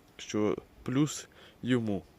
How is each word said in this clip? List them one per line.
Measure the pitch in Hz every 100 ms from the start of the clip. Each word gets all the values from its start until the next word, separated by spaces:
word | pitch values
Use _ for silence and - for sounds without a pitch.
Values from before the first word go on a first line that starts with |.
| - -
що | - 107 104 - - -
плюс | - 127 147 - - - - -
йому. | 117 127 110 98 -